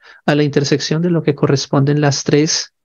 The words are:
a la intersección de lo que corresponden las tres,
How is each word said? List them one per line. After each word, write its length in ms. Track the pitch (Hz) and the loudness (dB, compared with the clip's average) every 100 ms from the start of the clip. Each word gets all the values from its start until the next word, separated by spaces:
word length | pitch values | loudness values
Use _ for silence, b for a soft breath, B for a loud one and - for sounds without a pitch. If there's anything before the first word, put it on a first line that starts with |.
| b b - | b b -2
a 80 | |
la 80 | 147 | 0
intersección 580 | 147 135 139 143 - 160 | 2 0 0 -2 -2 -2
de 80 | 175 | 0
lo 120 | 170 | 0
que 120 | 156 | -2
corresponden 680 | 143 143 139 - 147 139 147 | 0 0 0 0 0 0 2
las 220 | 147 139 | 0 -2
tres, 500 | - 147 160 - - _ _ | 0 2 2 -2 -8 _ _